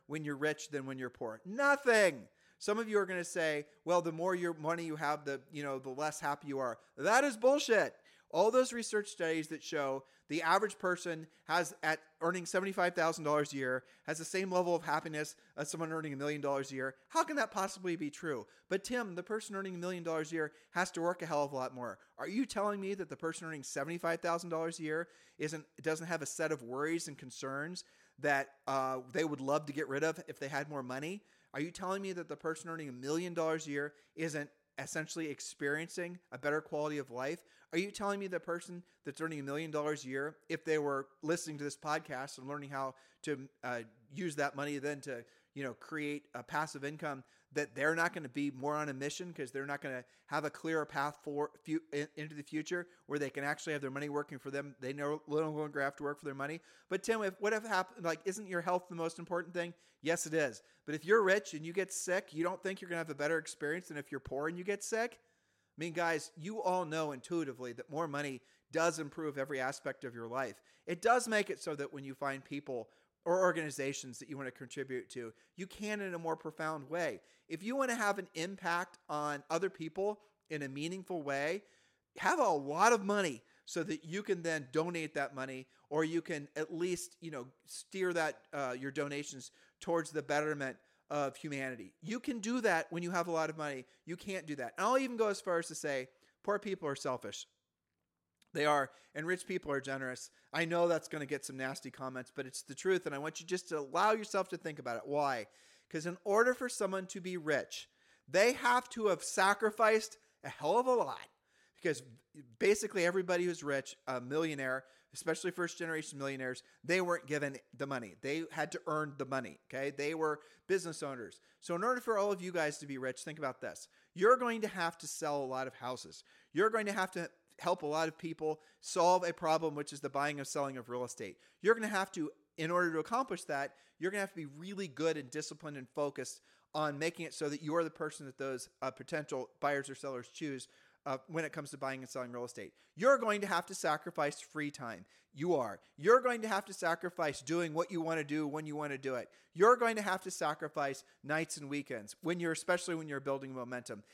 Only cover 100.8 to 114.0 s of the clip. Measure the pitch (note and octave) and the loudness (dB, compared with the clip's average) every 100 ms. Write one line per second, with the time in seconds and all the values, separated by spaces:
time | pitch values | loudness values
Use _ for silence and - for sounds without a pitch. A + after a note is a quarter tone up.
100.8 | F3 D#3+ - D#3 C#3 C#3+ - C3 C3 C#3 | 4 4 0 -6 -4 -4 -4 -4 -4 -4
101.8 | C3 - C3 B2+ B2+ - C3 - - C3+ | -10 -8 -8 -6 -8 -8 -8 -10 -12 -2
102.8 | F#3 F#3 E3 C#3 D3+ D#3+ E3 F3+ - D#3 | 2 2 0 -4 -4 -6 -4 -4 -2 -4
103.8 | C#3 E3 G#3 A3 G#3 G3 F#3 E3+ E3 D3 | 0 4 4 4 2 0 0 -4 -6 -6
104.8 | B2+ A#2 C#3 D3 C#3+ B2 G#2 - - - | -4 -4 0 2 2 2 -4 -14 -20 -20
105.8 | _ E3 E3 - G#3 G3+ B3 B3 B3 - | _ -6 -4 -4 4 6 6 4 -2 -2
106.8 | A#3+ F#3+ F#3 G3 F3+ F3+ D3+ C3+ - - | 0 -2 -4 -8 -6 -4 2 2 0 -8
107.8 | - _ _ _ - E3 A#3 G#3+ B3 B3 | -14 _ _ _ 2 6 6 6 4 4
108.8 | B3 A#3 G#3 E3 - - F#3+ G3+ A3 G#3+ | 2 0 2 2 0 4 4 6 2 4
109.8 | A3 A3 A3 - _ _ C3+ - D3 G#3+ | 6 6 2 -12 _ _ -12 -2 2 4
110.8 | B3+ A#3+ C#3+ G2 - _ _ _ _ _ | 6 4 2 -4 -12 _ _ _ _ _
111.8 | F3 C3 C3 A2+ _ D3+ B2 A2+ F#3+ G#3 | -2 0 -4 -20 _ -20 -14 2 4 4
112.8 | G#3 F#3+ E3+ F#3+ F3+ F3+ F3+ E3 D3 C#3 | 2 2 4 4 2 2 2 0 0 0
113.8 | C3 - | -2 -8